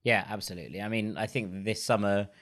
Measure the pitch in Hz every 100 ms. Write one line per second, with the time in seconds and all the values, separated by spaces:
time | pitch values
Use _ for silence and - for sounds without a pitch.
0 | 123 107 92 107 - 87 64 90 107 113
1 | 107 80 107 135 101 95 101 101 - 113
2 | 101 101 101 -